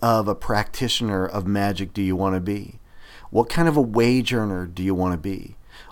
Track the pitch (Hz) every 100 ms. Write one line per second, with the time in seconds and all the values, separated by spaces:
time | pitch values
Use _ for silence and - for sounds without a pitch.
0 | 117 110 107 98 - 107 107 - 123 -
1 | 113 95 92 101 92 101 101 92 95 -
2 | 95 92 98 92 90 101 101 - - -
3 | - - - 110 120 165 170 147 120 110
4 | 120 127 113 123 107 92 87 90 92 90
5 | 92 87 95 95 - - - - -